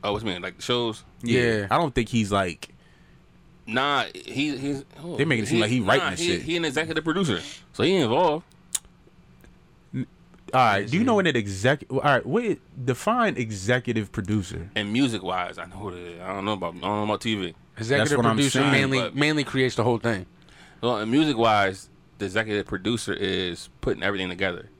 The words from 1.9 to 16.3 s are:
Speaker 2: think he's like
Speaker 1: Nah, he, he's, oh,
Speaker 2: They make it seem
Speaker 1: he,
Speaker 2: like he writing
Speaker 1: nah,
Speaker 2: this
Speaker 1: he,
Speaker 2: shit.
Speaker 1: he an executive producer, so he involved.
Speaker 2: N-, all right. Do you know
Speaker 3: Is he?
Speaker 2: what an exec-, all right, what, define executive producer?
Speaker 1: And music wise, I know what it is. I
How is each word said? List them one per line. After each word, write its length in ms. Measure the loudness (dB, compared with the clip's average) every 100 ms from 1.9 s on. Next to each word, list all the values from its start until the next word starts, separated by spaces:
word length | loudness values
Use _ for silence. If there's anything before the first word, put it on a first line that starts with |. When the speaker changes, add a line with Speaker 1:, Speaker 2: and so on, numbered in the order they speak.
Speaker 2:
think 160 | -2 0
he's 220 | 0 2
like 380 | 0 0 -6 -14 -18 -20 -20 -20 -20 -20 -20 -20 -20 -4
Speaker 1:
Nah, 380 | -2 2 0 -2
he, 420 | -8 -8 -4 -2 -2
he's, 280 | -4 -6 -8 -16
oh, 140 | -10 -2
Speaker 2:
They 80 |
make 160 | 0 0
it 80 | 2
seem 80 | 2
Speaker 1:
he, 60 |
Speaker 2:
like 80 | 2
he 100 | 2
writing 240 | 4 4
Speaker 1:
nah, 60 | 2
Speaker 2:
this 100 | -2
Speaker 1:
he, 60 | -2
Speaker 2:
shit. 140 | -2
Speaker 1:
he 140 | -2 -2
an 80 |
executive 380 | 0 -2 -2 -2
producer, 380 | 0 0 0 0 -4 -16 -16
so 100 | 0
he 140 | 2 4
involved. 480 | 4 4 4 2 -6 -20 -10 -10 -10 _ -20 -20 -20 -20 -20 -20 _ -20 _
Speaker 2:
N-, 120 | -8 -8 -14 -20 -20 0
all 80 | 4
right. 260 | 4 4 0
Do 80 | 0
you 80 |
know 80 | 2
Speaker 3:
Is 20 |
he? 20 | 4
Speaker 2:
what 100 | 2
an 80 | 0
exec-, 480 | -2 0 0 0 -2
all 100 | 0
right, 260 | 2 2 2
what, 320 | -2 0 -4 -6 -6
define 520 | -4 -2 0 2 0 0
executive 760 | -4 -4 0 0 0 -4 -4
producer? 580 | -6 0 0 -2 -8 -6
Speaker 1:
And 180 | -4 0
music 300 | 2 2 0
wise, 360 | -4 -4 -4 -8
I 80 | -12
know 100 | -10
what 180 | -12
it 60 | -10 -12
is. 140 | -12
I 80 | -8